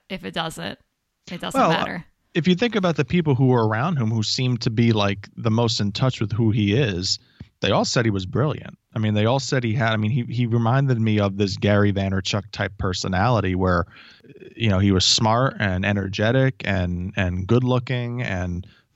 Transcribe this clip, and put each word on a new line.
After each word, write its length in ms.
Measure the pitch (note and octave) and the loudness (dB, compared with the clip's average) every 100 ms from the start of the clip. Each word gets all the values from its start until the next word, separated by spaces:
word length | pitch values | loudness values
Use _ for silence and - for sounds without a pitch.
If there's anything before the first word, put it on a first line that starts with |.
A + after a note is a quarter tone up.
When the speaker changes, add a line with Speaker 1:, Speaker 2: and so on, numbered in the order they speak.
| - | -14
Speaker 1:
if 160 | F#3 | -12
it 80 | F3+ | -10
doesn't, 460 | F3 E3 D#3 F3 - _ _ _ _ - | -6 -8 -8 -10 -12 _ _ _ _ -16
it 120 | F3 | -10
doesn't 180 | - B3 | -4 0
Speaker 2:
Well, 80 | G#3 | 2
Speaker 1:
matter"? 380 | D#3+ - F3 - _ _ | 2 -2 -6 -12 _ _
Speaker 2:
if 160 | F3+ D#3+ | -2 2
you 60 | |
think 200 | F3 A#3+ | 2 2
about 220 | G#3+ F#3 D#3 | 0 0 0
the 80 | |
people 300 | C#3+ F3+ D#3 | 0 0 2
who 140 | B2+ C3 | 2 4
were 200 | B2+ A2 | 4 2
around 300 | A2 D3 D#3 | 0 0 0
him 120 | A2 | 0
who 120 | A2+ | 0
seemed 400 | G#2 - B2+ A#2+ | -2 -2 -2 0
to 80 | B2 | -2
be, 220 | A2 A#2 | 2 2
like, 360 | G#2+ G2+ G2+ - - | 4 2 0 -8 -6
the 140 | A#2 | 0
most 280 | A2 A#2+ A#2 | 2 2 0
in 140 | G2+ | -2
touch 280 | G2 C3 - | 0 -2 0
with 120 | G#2+ | -4
who 180 | G#2+ A2+ | 0 0
he 240 | A2 G#2 | 2 2
is, 440 | G#2 C3 F2 F#2+ - _ - - _ | 2 0 -2 -4 -6 _ -20 -20 _
they 100 | - | 0
all 140 | C3 | 0
said 200 | A#3 C#3 | 0 0
he 60 | A2+ | 0
was 160 | G2 F#2 | 0 -2
brilliant. 520 | A2 D3 G#2+ - - _ | -2 -2 -4 -10 -20 _
I 40 | A2+ | -4
mean, 160 | A2 | 0
they 120 | G#2 G#2+ | 2 2
all 120 | C3+ | 0
said 260 | C3+ C3+ | 0 -2
he 100 | A#2+ | 0
had, 180 | G#2+ A2+ | 0 0
I 40 | A2 | 0
mean, 140 | G#2+ | 0
he, 140 | C3 | -2
he 220 | A#2+ A#2+ A#2+ | -2 -2 0
reminded 540 | A#2 A2+ C3 C#3 A#2+ | 2 2 2 2 2
me 200 | A2 G#2+ | 2 2
of 160 | G2+ G2 | 2 0
this 200 | G2+ G2+ | -2 0
Gary 360 | G#2 G#2 G#2 | 2 4 4
Vaynerchuk 580 | G2 G2 F#2+ F#2 G#2+ - | 2 -2 -2 -2 -4 -4
type 260 | - G2 G2 | -4 -6 -4
personality 800 | G2 F2+ G2 F#2 A2+ A#2 F#2+ | -4 -4 -2 0 2 2 0
where, 320 | F2+ F#2 F2+ E2+ - - - - - - - | 0 2 2 0 -8 -20 -20 -20 -20 -18 -4
you 120 | A2+ | 0
know, 100 | F#2+ | 2
he 140 | G2+ | 4
was 120 | F#2+ | 4
smart 520 | - - G#2+ A2+ C3+ G#3+ | 2 2 2 2 0 -2
and 260 | G#2 F2+ G2 | -2 -2 -2
energetic 760 | G2+ F#2+ F#2+ G#2+ C3 C3 - | -2 -2 -2 0 2 0 -2
and, 480 | - G2 F2 F2 F2+ - | -2 -2 -2 -4 -6 -4
and 300 | F#2 F2+ F#2+ | -2 -2 0
good 180 | A#2 | 2
looking 580 | B2 B2+ B2 B2+ A#2+ A#2+ | 2 0 -2 -4 -6 -6
and 440 | A#2+ F#2+ F2+ F2 F#2 _ _ | -6 -4 -4 -6 -8 _ _